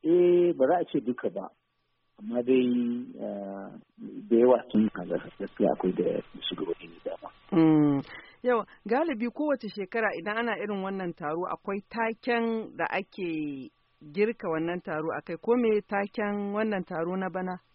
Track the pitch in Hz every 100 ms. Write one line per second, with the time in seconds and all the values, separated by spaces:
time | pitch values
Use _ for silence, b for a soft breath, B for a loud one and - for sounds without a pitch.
0 | 156 180 175 175 175 139 131 175 160 147
1 | 113 120 107 92 95 _ _ _ _ _
2 | _ _ 107 120 120 131 123 123 120 120
3 | 127 - 107 101 98 98 98 98 _ _
4 | 110 - 104 117 123 120 - 104 107 -
5 | 87 - - - 101 - 104 - 92 90
6 | 90 - - - - 87 92 - 85 82
7 | - - - _ _ 180 160 156 147 139
8 | B B B B 247 240 196 b 196 240
9 | 339 240 240 - 302 269 214 208 190 226
10 | 214 180 175 220 233 190 208 202 190 196
11 | 180 - 151 160 180 160 - 202 - 220
12 | 226 226 - 240 233 226 214 - - 185
13 | 196 - 180 160 147 135 127 _ _ _
14 | 151 151 214 233 196 160 165 180 196 156
15 | 160 143 - 170 - 247 226 214 - 202
16 | 202 - 208 202 202 202 220 196 180 170
17 | 170 185 185 180 185 180 _